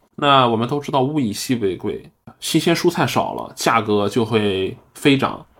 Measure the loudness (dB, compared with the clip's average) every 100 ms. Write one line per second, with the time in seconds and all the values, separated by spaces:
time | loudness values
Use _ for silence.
0 | _ -4 2 4 4 2 -2 -4 -2 0
1 | 0 0 -2 -4 -4 -2 -2 -2 -6 -8
2 | -12 _ -20 -14 -2 0 2 2 2 2
3 | 0 0 -2 -6 -10 -4 0 0 2 0
4 | 0 0 0 0 0 0 -2 -6 _ -2
5 | 2 2 0 -6 -16